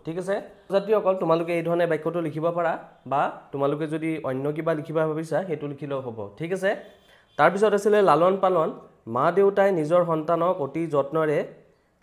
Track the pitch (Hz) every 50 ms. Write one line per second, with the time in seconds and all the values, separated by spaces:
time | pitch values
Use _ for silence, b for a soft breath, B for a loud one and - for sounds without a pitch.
0 | - 156 165 175 180 175 196 220 - - - - - - 175 196 190 202 220 208
1 | - 185 190 185 185 165 165 165 170 165 175 170 165 165 170 175 175 165 160 151
2 | 156 165 160 175 170 156 147 156 156 170 170 175 170 160 - - - - - _
3 | _ 127 131 143 160 156 151 - - - - 139 139 143 151 147 160 151 160 160
4 | 156 160 160 156 - 131 131 131 139 147 151 156 160 165 165 151 147 - 151 160
5 | 160 156 156 156 165 156 160 151 196 190 190 131 - 143 143 143 151 143 139 135
6 | 127 123 113 110 104 98 98 - 160 170 185 185 180 190 233 - - b b b
7 | b b b b b b b - 147 165 180 196 214 214 202 202 202 220 208 208
8 | 202 175 147 151 165 185 196 196 190 185 185 170 160 190 262 - - - - _
9 | _ 113 113 123 139 165 175 190 196 196 196 202 196 202 196 170 151 151 170 175
10 | 175 170 165 156 156 151 170 165 170 175 185 180 143 131 135 160 165 160 147 143
11 | 135 - 151 160 160 156 147 160 202 - - - _ b b b b b b b